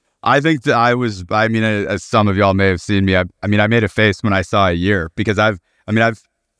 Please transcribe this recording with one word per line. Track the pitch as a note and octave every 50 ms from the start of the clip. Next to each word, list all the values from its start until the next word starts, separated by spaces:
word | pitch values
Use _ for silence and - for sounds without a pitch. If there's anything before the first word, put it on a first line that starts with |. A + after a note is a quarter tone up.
| _ _ _ _ -
I | A2+ C3 C#3+
think | C#3 D#3+ D#3+ C3 -
that | D3 A#2+
I | A#2 A#2+ A#2+ B2
was, | B2 B2 A#2 G#2 F#2 F2+ -
I | G#2+ G#2+ A2 A2
mean, | A2+ A2 A2
uh, | A2 G#2+ G#2 G2 -
as | G#2 F#2+ -
some | - - A2+ G#2 G2+
of | F#2+
y'all | G2 G2+ G2 F#2+
may | F#2+ G2
have | F#2+ F#2 F2
seen | - - G#2 G2 F#2+
me, | F#2+ F#2+
I, | F#2 F#2 F2+ _ - -
I |
mean, | G2+ G#2 G#2
I | G#2
made | G#2 A#2 A#2 G#2+
a | G2
face | - - A2 G#2 F#2+ - -
when | A2 G2
I | F#2+ F2+
saw | - - G#2 G2 F#2
a | F2
year | F2 F2+ G2 G#2 F#2 D#2+ D#2+ -
because | - G2+ A2+ G2+ G2+
I've, | G#2+ A2 G2+ F2 _ _ _ _ -
I | - G#2
mean, | A2 A2+
I've, | A#2 A2+ - _ _ _ _ _ _ _ -